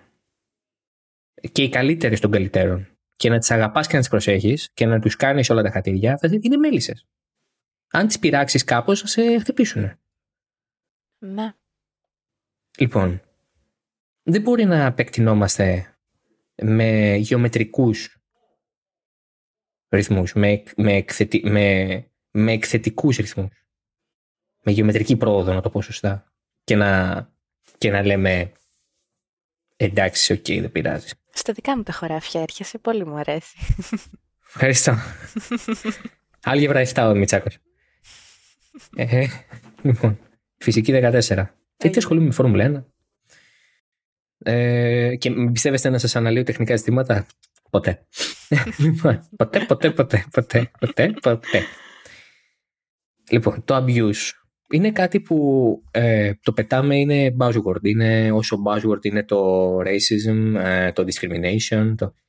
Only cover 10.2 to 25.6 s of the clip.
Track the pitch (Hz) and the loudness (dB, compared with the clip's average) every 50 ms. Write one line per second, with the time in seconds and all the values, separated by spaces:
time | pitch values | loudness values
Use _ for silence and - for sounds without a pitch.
10.2 | _ _ _ _ _ _ _ _ _ _ _ _ _ _ _ _ _ _ _ _ | _ _ _ _ _ _ _ _ _ _ _ _ _ _ _ _ _ _ _ _
11.2 | 214 190 196 208 220 220 - _ _ _ _ _ _ _ _ _ _ _ _ _ | -16 -12 -8 -8 -8 -8 -10 _ _ _ _ _ _ _ _ _ _ _ _ _
12.2 | _ _ _ _ _ _ _ _ _ _ _ - 135 120 - 107 95 90 90 92 | _ _ _ _ _ _ _ _ _ _ _ -2 -2 0 0 0 0 0 -2 -6
13.2 | - _ _ _ _ _ _ _ _ _ _ _ _ _ _ _ _ _ _ _ | -10 _ _ _ _ _ _ _ _ _ _ _ _ _ _ _ _ _ _ _
14.2 | _ 160 170 208 208 247 240 233 214 190 170 151 139 127 120 - 123 - - 117 | _ 0 0 0 2 2 2 2 2 4 4 4 2 2 2 0 -4 -2 0 0
15.2 | 113 113 110 104 101 92 - - 98 95 92 92 92 - _ _ _ _ _ _ | 2 4 4 4 2 2 0 0 0 2 0 -2 -4 -8 _ _ _ _ _ _
16.2 | _ _ _ _ _ _ _ - 107 107 110 113 113 113 110 107 104 104 101 104 | _ _ _ _ _ _ _ -6 -2 0 2 2 2 2 2 2 2 2 2 0
17.2 | 107 - 123 120 120 120 - - 107 - - - 127 113 104 - - - - _ | 0 0 0 0 0 0 0 -2 -2 -2 0 0 2 2 0 -2 -6 -12 -18 _
18.2 | _ _ _ _ _ _ _ _ _ _ _ _ _ _ _ _ _ _ _ _ | _ _ _ _ _ _ _ _ _ _ _ _ _ _ _ _ _ _ _ _
19.2 | _ _ _ _ _ _ _ _ _ _ _ _ _ _ - 101 101 - 104 95 | _ _ _ _ _ _ _ _ _ _ _ _ _ _ 0 0 2 2 0 0
20.2 | 90 90 - 107 101 101 104 104 - - - - 107 104 101 98 98 - - - | 0 0 0 2 2 2 2 0 -2 -8 -4 0 0 2 2 0 0 -4 -2 -2
21.2 | 104 - - 107 - 107 104 104 101 101 98 95 95 92 92 107 - - _ _ | -2 0 0 -2 0 0 0 2 2 2 2 0 0 -4 -6 -8 -10 -14 _ _
22.2 | _ _ - 104 107 113 113 107 - - - 113 - 113 110 - - 147 127 - | _ _ -2 0 0 0 0 -2 -2 -4 -4 -2 -2 -4 -4 -2 0 0 0 0
23.2 | 107 - - - 95 98 - _ _ _ _ _ _ _ _ _ _ _ _ _ | -4 -6 -8 -8 -10 -10 -12 _ _ _ _ _ _ _ _ _ _ _ _ _
24.2 | _ _ _ _ _ _ _ _ _ 107 104 107 107 107 107 110 107 - 127 110 | _ _ _ _ _ _ _ _ _ 0 0 2 2 2 2 0 0 0 0 0
25.2 | - 110 104 98 90 92 92 92 | 2 0 0 0 0 0 -2 -2